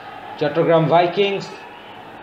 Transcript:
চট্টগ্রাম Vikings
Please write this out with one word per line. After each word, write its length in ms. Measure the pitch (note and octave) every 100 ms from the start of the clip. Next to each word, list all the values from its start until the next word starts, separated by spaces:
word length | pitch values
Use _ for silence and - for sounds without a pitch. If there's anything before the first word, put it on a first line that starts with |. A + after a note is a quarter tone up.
| - - - -
চট্টগ্রাম 460 | D3 E3+ D#3+ E3 D#3+
Vikings 640 | E3 F3 G3+ G3+ G3 - - - - - - - -